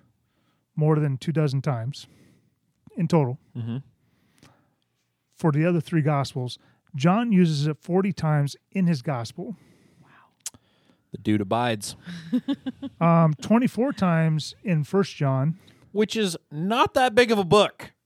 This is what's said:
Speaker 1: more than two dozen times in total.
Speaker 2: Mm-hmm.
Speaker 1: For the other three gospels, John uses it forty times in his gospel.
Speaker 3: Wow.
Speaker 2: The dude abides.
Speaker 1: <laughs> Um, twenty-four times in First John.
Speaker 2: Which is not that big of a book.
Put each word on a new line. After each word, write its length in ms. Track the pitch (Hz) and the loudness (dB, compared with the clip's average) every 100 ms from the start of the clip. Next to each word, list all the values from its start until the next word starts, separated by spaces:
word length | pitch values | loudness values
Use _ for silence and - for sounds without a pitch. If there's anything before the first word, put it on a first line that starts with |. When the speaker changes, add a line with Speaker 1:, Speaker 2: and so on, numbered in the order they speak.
| _ _ _ _ _ _ _ - | _ _ _ _ _ _ _ -2
Speaker 1:
more 200 | 151 151 | 2 2
than 180 | 147 131 | 0 -2
two 140 | - | -4
dozen 300 | 160 151 135 | -2 0 -2
times 440 | 151 120 117 - - _ _ _ _ _ _ _ - 277 | -2 -4 -6 -10 -14 _ _ _ _ _ _ _ -12 -4
in 100 | 165 | 0
total. 320 | 170 131 131 _ 123 | 2 2 -2 _ -12
Speaker 2:
Mm-hmm. 200 | 117 120 - _ _ _ _ _ - _ _ _ _ _ _ _ _ - | -8 -8 -12 _ _ _ _ _ -20 _ _ _ _ _ _ _ _ -4
Speaker 1:
For 160 | 170 | -2
the 140 | 147 165 | 2 2
other 160 | 175 | 0
three 200 | - 170 | 0 0
gospels, 560 | 147 143 131 139 127 - _ _ _ 139 | 0 0 -2 -6 -10 -12 _ _ _ 0
John 360 | 160 202 240 | 2 2 4
uses 360 | 190 175 147 151 | 4 4 2 -2
it 100 | 151 | -4
forty 320 | - 180 196 | -2 0 0
times 420 | - 156 151 143 - _ | -2 0 0 0 -6 _
in 160 | 196 175 | -2 0
his 140 | 151 | 0
gospel. 540 | 123 131 117 - 220 185 _ _ _ _ | -2 -6 -8 -10 -12 -14 _ _ _ _
Speaker 3:
Wow. 60 | _ _ _ _ - - _ _ _ _ _ | _ _ _ _ -18 -18 _ _ _ _ _
Speaker 2:
The 60 | - | -8
dude 240 | 104 107 | -2 0
abides. 540 | 98 113 123 110 - - - 175 165 | 0 -2 0 -4 -8 -14 -16 -16 -6
Speaker 1:
<laughs> 140 | 247 - 277 269 - 277 - | -6 -4 -8 -10 -14 -14 -2
Um, 320 | 170 165 160 147 | 2 4 4 0
twenty-four 500 | - 220 254 - 269 | 2 2 2 0 -4
times 640 | - 185 165 160 156 - - | 0 0 2 2 0 -4 -8
in 200 | 220 160 143 | -2 -2 0
First 300 | 196 196 - | 0 -2 -2
John. 420 | 143 131 143 165 - _ _ | -2 0 -2 -4 -10 _ _
Speaker 2:
Which 240 | 196 214 220 | -2 -2 0
is 220 | 202 165 _ | -4 -4 _
not 420 | 147 185 233 311 | -8 -2 0 0
that 200 | 277 254 | 2 2
big 160 | 220 240 | 4 4
of 60 | 220 | 2
a 60 | |
book. 480 | 180 208 185 - - _ | 4 4 4 0 -20 _